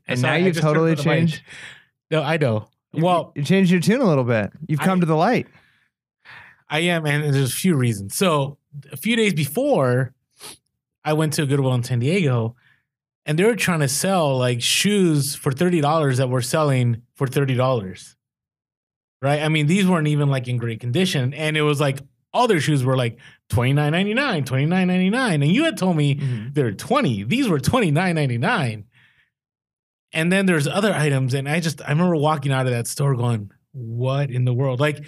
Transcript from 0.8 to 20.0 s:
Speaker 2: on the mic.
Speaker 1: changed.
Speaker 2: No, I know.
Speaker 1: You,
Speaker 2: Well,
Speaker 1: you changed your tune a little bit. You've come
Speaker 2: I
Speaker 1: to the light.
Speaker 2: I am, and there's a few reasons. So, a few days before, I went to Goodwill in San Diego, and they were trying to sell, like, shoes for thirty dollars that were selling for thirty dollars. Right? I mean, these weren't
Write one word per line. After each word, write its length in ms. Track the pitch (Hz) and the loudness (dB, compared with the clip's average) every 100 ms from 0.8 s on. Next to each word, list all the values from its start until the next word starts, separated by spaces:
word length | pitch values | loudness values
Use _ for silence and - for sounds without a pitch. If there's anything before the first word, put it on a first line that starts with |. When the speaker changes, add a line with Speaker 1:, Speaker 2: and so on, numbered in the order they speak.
| 165 | 2
Speaker 2:
on 40 | 147 | 0
the 40 | |
mic. 140 | 160 160 | 0 2
Speaker 1:
changed. 240 | 165 - - - - - _ _ - | 0 -2 -12 -20 -20 -20 _ _ -4
Speaker 2:
No, 120 | 156 | -2
I 140 | 143 165 | 0 0
know. 320 | 131 107 - _ _ | 0 0 -4 _ _
Speaker 1:
You, 120 | 151 | -2
Speaker 2:
Well, 280 | 175 170 - | 2 2 -2
Speaker 1:
you 80 | - | -4
changed 280 | 147 190 180 | 2 4 4
your 100 | 180 | 4
tune 200 | 151 254 | 2 2
a 40 | 208 | 2
little 160 | 139 | 2
bit. 260 | 123 110 98 - 160 | 2 0 -2 -6 -6
You've 120 | 147 | -2
come 180 | 180 185 | 0 2
Speaker 2:
I 20 | |
Speaker 1:
to 60 | 160 | 2
the 100 | 156 | 2
light. 300 | 202 196 - _ _ _ _ _ _ _ - - - _ - | 2 0 -4 _ _ _ _ _ _ _ -20 -20 -20 _ -6
Speaker 2:
I 120 | 151 | -2
am, 240 | 175 170 151 | 0 0 0
and 280 | 147 147 | 0 2
there's 160 | 135 127 | 0 0
a 20 | |
few 200 | - 185 | 0 0
reasons. 400 | 143 123 98 98 - | 2 0 -2 -6 -2
So, 420 | 190 147 139 - _ 143 - | 0 0 -2 -8 _ -20 -16
a 60 | - | -8
few 200 | 214 233 | -2 0
days 180 | 208 | 2
before, 800 | 151 147 240 285 202 127 123 131 - _ _ - - _ _ _ _ | 0 -2 -2 0 2 2 0 -2 -8 _ _ -20 -20 _ _ _ _
I 80 | 151 | -2
went 220 | 156 156 | 0 0
to 120 | 170 135 | 0 0
Goodwill 280 | 143 131 | 0 0
in 80 | 127 | 0
San 160 | 120 120 | -2 -2
Diego, 580 | 131 196 143 120 113 - _ _ _ _ _ _ - | 0 0 0 0 -2 -8 _ _ _ _ _ _ -4
and 120 | 156 | 2
they 60 | |
were 120 | 214 226 | 2 2
trying 240 | - 165 | 0 0
to 80 | 139 | 0
sell, 500 | - 185 190 147 127 | 0 0 2 2 2
like, 240 | 123 120 | 0 0
shoes 720 | - - 202 208 175 147 139 | 0 0 2 2 2 2 -2
for 180 | - 147 | -4 -4
thirty 280 | 127 180 175 | 0 0 2
dollars 380 | 143 160 139 127 | 2 2 2 0
that 100 | 131 | 0
were 140 | 127 | -2
selling 600 | 120 160 147 131 120 113 - | -2 0 2 2 0 -2 -8
for 120 | - 127 | -6 -4
thirty 280 | 143 139 | -2 0
dollars. 600 | 123 131 123 92 95 - _ _ _ _ _ _ _ _ _ _ _ | 0 0 -2 -6 -14 -20 _ _ _ _ _ _ _ _ _ _ _
Right? 220 | 135 147 | -2 0
I 60 | 156 | 0
mean, 180 | 156 147 | 2 2
these 200 | 196 185 | 2 2
weren't 220 | 170 | 2